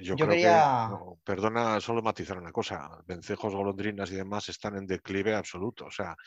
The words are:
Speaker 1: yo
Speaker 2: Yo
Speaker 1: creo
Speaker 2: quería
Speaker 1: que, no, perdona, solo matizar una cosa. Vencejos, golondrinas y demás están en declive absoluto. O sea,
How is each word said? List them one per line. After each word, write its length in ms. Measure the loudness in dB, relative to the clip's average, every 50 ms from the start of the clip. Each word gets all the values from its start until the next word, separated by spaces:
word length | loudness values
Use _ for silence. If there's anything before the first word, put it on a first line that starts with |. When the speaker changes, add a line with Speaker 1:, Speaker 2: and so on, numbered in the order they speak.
| -4
Speaker 1:
yo 120 | -2 2
Speaker 2:
Yo 100 | 2 4
Speaker 1:
creo 40 | 4
Speaker 2:
quería 580 | 6 6 8 8 10 10 8 8 6 2 0 0
Speaker 1:
que, 60 | -4
no, 260 | -6 -10 -14 -18 _ -6
perdona, 560 | -4 -2 2 2 2 2 2 2 2 2 0
solo 240 | 0 0 -2 0 0
matizar 340 | 0 -2 -2 -4 -8 -8 -10
una 140 | -10 -8
cosa. 500 | -6 -4 -4 -4 -4 -8 -8 -12 -16 -16 -12 -10
Vencejos, 480 | -10 -10 -6 -8 -6 -4 -4 -4 -2
golondrinas 560 | -2 -2 -2 -2 -2 -4 -4 -4 -4 -6 -6
y 40 | -6
demás 320 | -6 -6 -4 -6 -6 -6 -8
están 280 | -10 -6 -6 -6 -6 -4
en 80 | -4
declive 480 | -4 -4 -4 -4 -4 -2 0 0 2 0
absoluto. 520 | 0 -2 -6 -8 -6 -6 -6 -6 -8 -14
O 60 | -14
sea, 240 | -8 -8 -6 -8 -8 -12 -16